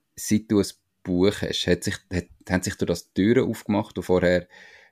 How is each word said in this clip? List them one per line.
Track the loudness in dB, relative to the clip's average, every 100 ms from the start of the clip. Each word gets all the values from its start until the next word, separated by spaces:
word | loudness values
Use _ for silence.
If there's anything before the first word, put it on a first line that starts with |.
| _
seit | -14 -2 -2 2
du | 0
ein | 0 -6 _ _
Buch | -4 2 2 0
hast? | -4 -4 0
Hat | 0
sich, | 0 -8 -6
hat, | -6 -6 -14 -4
haben | -2
sich | -2 -4
durch | -2
das | -4 -4
Türen | 0 2 2 0
aufgemacht, | -4 -2 -2 -2 -8
die |
vorher | 0 2 4 2 -2 -14 -20 -20 -20